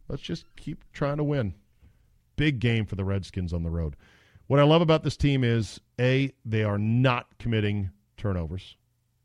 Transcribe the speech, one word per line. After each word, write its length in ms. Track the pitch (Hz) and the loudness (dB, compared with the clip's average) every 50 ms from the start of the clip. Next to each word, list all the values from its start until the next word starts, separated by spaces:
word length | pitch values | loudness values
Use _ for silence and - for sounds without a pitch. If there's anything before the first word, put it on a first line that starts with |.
| - - | -12 -12
Let's 140 | 131 139 | -10 -10
just 240 | - - 170 - - _ - | -8 -10 -10 -10 -12 _ -20
keep 280 | - - - - - - - | -16 -12 -12 -12 -12 -16 -12
trying 260 | - - 151 139 143 151 | -6 -4 -2 -2 0 0
to 60 | 147 | 0
win. 300 | 143 147 139 113 98 90 - _ _ _ _ - - _ _ _ _ _ _ _ _ _ | 0 0 0 -2 -2 -6 -10 _ _ _ _ -20 -20 _ _ _ _ _ _ _ _ _
Big 240 | - 147 156 143 113 | 0 0 0 2 2
game 260 | 107 120 117 113 107 | 0 2 2 0 0
for 100 | - - | -2 -4
the 80 | 95 98 | -4 -2
Redskins 480 | 98 98 98 92 - - 95 90 82 | -2 -2 -4 -4 -6 -6 -6 -4 -2
on 120 | 85 85 82 | -2 -4 -4
the 60 | 82 | -2
road. 260 | 82 85 80 76 73 - - - _ _ _ _ - - _ | -2 -4 -4 -4 -6 -10 -16 -20 _ _ _ _ -20 -12 _
What 140 | - 143 143 | 2 4 6
I 20 | |
love 200 | 143 147 156 170 | 6 6 6 6
about 200 | 175 160 160 156 | 6 4 4 2
this 140 | - 151 - | 2 -2 -2
team 260 | - - 143 139 135 127 | 0 2 2 2 2 2
is, 360 | 117 117 117 107 - - - - _ _ - | 2 2 0 0 -4 -8 -16 -20 _ _ -2
A, 320 | 123 127 131 135 139 135 - _ - | 0 2 2 2 0 -2 -6 _ -6
they 180 | 117 110 110 | -4 -2 0
are 160 | 107 104 101 101 | 0 0 0 0
not 600 | 104 110 113 123 127 131 123 120 - _ _ - | 0 2 2 4 4 2 2 -2 -6 _ _ -10
committing 520 | - 117 113 110 104 104 104 104 101 95 - _ _ _ _ | -4 -2 0 0 0 0 -2 -4 -4 -6 -8 _ _ _ _
turnovers. 600 | - - 104 92 90 82 76 90 95 - - - _ _ _ _ _ _ _ _ _ | -8 -4 -4 -4 -4 -4 -6 -8 -12 -14 -16 -20 _ _ _ _ _ _ _ _ _